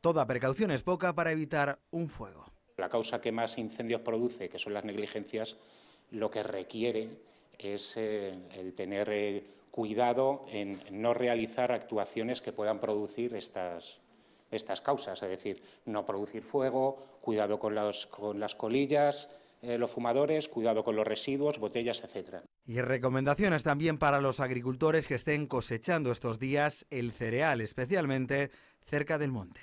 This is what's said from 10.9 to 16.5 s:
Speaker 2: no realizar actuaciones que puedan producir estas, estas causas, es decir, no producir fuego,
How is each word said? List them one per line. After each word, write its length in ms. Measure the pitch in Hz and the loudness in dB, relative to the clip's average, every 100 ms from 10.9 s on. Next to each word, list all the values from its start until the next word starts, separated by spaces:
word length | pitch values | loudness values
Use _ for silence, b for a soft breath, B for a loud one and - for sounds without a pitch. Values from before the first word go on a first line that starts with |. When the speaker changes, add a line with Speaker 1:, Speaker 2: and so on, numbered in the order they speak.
Speaker 2:
no 240 | 98 113 | -2 2
realizar 560 | 117 123 117 110 113 123 | 4 2 2 0 0 0
actuaciones 720 | 120 - 110 98 - 113 123 | 0 -2 -4 -2 -2 -2 -4
que 120 | - | -6
puedan 280 | - 104 107 | -2 0 0
producir 520 | 110 107 104 - 120 113 | 0 0 -2 -4 -4 -4
estas, 640 | - 101 90 85 - - _ b b b b | -8 -6 -6 -6 -12 -20 _ b b b b
estas 300 | 107 - 95 | -8 -4 -4
causas, 420 | - 139 - 92 | 0 0 0 -6
es 60 | 98 | -6
decir, 340 | 92 107 95 B B | -4 -4 -6 B B
no 200 | - 104 | -4 -4
producir 380 | 95 98 101 113 | -2 -4 -4 -8
fuego, 540 | - | -2